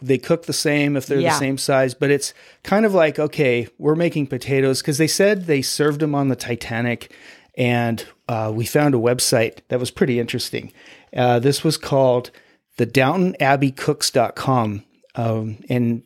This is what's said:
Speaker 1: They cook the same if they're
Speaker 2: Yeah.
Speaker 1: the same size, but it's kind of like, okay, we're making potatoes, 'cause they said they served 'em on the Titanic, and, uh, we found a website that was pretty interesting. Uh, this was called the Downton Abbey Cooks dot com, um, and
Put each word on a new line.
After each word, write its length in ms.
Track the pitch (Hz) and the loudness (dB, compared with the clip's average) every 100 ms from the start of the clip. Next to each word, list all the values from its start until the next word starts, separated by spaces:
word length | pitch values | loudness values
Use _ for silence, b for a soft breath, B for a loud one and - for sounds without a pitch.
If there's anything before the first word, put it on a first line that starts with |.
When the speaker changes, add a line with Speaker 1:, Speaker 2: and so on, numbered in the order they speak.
Speaker 1:
They 160 | 131 131 | -2 -2
cook 280 | - 165 - | 0 -2 -2
the 60 | |
same 440 | 143 156 147 147 143 | -4 0 2 0 0
if 100 | 135 | -2
they're 140 | 139 | 0
Speaker 2:
Yeah. 100 | 165 | 2
Speaker 1:
the 40 | 151 | 0
same 180 | 135 135 | 0 -4
size, 380 | - 135 135 | 0 2 2
but 160 | 120 143 | 0 0
it's 240 | 143 - - b b | 0 -2 -12 b b
kind 200 | - 196 | -2 2
of 80 | 220 | 2
like, 240 | 190 156 143 | 4 2 2
okay, 480 | 151 - 135 120 113 - | -2 0 2 2 -2 -4
we're 160 | 147 | 0
making 320 | 156 175 156 135 | 2 0 0 -4
potatoes, 560 | 127 - 139 135 131 | -4 -2 0 2 0
'cause 160 | - 143 | -2 0
they 80 | 156 | 0
said 400 | - 196 208 170 | 2 2 2 0
they 160 | 143 | -2
served 400 | 127 - 151 147 | -2 0 0 0
'em 140 | 156 143 | 0 0
on 100 | 139 | 0
the 80 | 123 | -2
Titanic, 760 | - 120 - 113 120 117 - B B B B - | -4 -8 -6 -4 -2 -4 -8 B B B B -2
and, 480 | 123 120 117 113 - _ - | 0 0 0 -4 -8 _ -8
uh, 220 | 113 110 | -4 -4
we 140 | 107 117 | -4 0
found 260 | 147 147 | 2 4
a 60 | 123 | 4
website 600 | 117 127 - 123 113 - - | 2 0 2 2 0 -4 -6
that 100 | 127 | -4
was 140 | 123 | -4
pretty 260 | - 165 120 | -2 0 0
interesting. 540 | 117 120 - 117 - B B B B - | -2 -4 -6 -10 -12 B B B B -2
Uh, 220 | 123 120 | 2 4
this 240 | 131 135 | 2 2
was 140 | 165 151 | 0 -2
called 560 | - 139 131 123 123 b b b b - | 0 2 4 2 -2 b b b b -4
the 100 | 123 | 0
Downton 500 | 135 131 180 180 - | 2 2 2 0 0
Abbey 320 | 135 139 139 | 2 2 2
Cooks 400 | 131 - 147 - | -2 -4 -2 0
dot 240 | 135 110 | 0 0
com, 480 | - - 127 110 104 - _ _ | -2 -2 0 0 -4 -12 _ _
um, 440 | - 117 113 110 110 - | -6 -2 -2 -4 -8 -4
and 340 | 127 117 117 | 0 0 -2